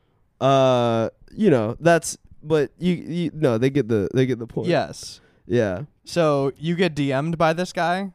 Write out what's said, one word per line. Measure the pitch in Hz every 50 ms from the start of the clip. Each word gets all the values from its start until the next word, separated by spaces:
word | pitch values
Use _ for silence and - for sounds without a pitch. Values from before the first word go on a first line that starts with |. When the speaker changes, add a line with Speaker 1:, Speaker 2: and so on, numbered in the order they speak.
| _ _ _ _ _ _ _ -
Speaker 1:
Uh, | - 135 139 135 135 131 127 123 120 117 117 113 113 - - _ - -
you | - - 220 202
know, | 147 120 107 110 120 -
that's, | 143 170 170 160 - - - - _ - - -
but | - 151 160 156 139 - _
you, | - 165 180 180
you, | 139 - - 156 175 170 143 -
no, | 156 151 135 117
they | 113 123 139
get | 135 143 123
the, | 107 117 104 95 - -
they | 131 131
get | 127 123 113
the | 120
point. | 113 - - -
Speaker 2:
Yes. | 175 170 135 104 - - - - - - - _ _ _ _ _
Speaker 1:
Yeah. | - - 120 110 101 90 90 147 - _ _ _
Speaker 2:
So | - - 170 165 156 143 139 139 139 -
you | - 147 165 175
get | 165 190 175 151
D | 143 143 139 131
M'd | 135 147 165 165
by | 156 170 160 160
this | 165 185 -
guy? | - 185 170 165 175 190 196 190